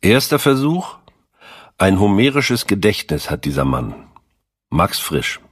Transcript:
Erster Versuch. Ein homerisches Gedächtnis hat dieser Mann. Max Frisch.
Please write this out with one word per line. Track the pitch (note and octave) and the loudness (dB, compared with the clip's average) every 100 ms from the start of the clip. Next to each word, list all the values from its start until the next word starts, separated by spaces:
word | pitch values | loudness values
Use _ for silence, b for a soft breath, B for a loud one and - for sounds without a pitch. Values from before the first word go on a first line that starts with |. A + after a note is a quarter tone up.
Erster | F2+ A#2+ - D3 | 4 2 2 0
Versuch. | - C3+ C#3+ E3+ - - _ B B B B B B B | 2 2 0 -2 -4 -16 _ B B B B B B B
Ein | F#2+ F#2+ | 2 4
homerisches | G#2 G2 C3 C#3 C3+ A#2+ - | 4 4 2 2 0 -2 0
Gedächtnis | G2+ G#2 G2+ - D2 - | 0 2 0 -4 -6 -4
hat | - C#2+ | -6 -4
dieser | C#2 C2+ | -2 -2
Mann. | C2 A#1 - - _ _ _ _ _ _ | -2 -6 -10 -20 _ _ _ _ _ _
Max | - F2+ - | -2 0 -2
Frisch. | - C2+ - - _ | -4 -4 -4 -10 _